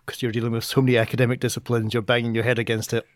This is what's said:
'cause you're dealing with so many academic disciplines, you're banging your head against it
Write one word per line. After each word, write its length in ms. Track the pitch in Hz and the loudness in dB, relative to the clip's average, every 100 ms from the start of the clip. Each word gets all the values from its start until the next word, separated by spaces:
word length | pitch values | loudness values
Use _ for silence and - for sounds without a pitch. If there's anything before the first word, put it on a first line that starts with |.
| - | -14
'cause 160 | - | -6
you're 100 | 120 | -4
dealing 200 | 113 117 | -2 -2
with 120 | 113 | -2
so 180 | - - | 0 2
many 160 | 131 120 | 4 4
academic 420 | 110 117 120 123 | 2 2 0 0
disciplines, 540 | 123 - - 117 110 | -2 -4 -2 -2 0
you're 100 | 120 | -2
banging 320 | 104 120 117 113 | 0 0 0 0
your 80 | |
head 160 | 113 117 | 0 0
against 340 | 117 110 - | 0 -2 -2
it 140 | 117 - | -4 -4